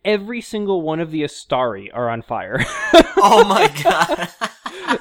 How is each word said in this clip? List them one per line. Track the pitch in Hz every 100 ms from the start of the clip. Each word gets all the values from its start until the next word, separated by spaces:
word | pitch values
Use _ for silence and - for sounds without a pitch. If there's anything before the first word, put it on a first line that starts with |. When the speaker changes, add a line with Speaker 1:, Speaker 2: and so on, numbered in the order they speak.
Speaker 1:
every | 196 208 208 240
single | - 214 202 185
one | 156 160
of | 160
the | 156
Astari | 147 - - 131 123 98 101
are | 120 120
on | 117
fire. | - 113 92 -
<laughs> | - - - 330 - -
Speaker 2:
Oh, | - 453
my | 466 214 427 -
God. | - 359 - 359 175
<laughs> | - 220 - - 359 185 233